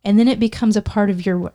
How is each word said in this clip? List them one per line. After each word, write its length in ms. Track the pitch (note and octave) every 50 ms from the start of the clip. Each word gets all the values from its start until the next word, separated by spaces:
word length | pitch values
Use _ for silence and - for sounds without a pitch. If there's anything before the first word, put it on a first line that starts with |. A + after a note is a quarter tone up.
| -
and 140 | G3+ G3+ G#3+
then 100 | A#3 B3
it 120 | C4 -
becomes 360 | A#3 A3 - - A#3+ A3 G3+
a 60 | G#3
part 280 | G#3 - - G#3+ G3+ G3+
of 160 | G3 F3+ F3
your, 280 | F#3+ F3+ F3+ F3 -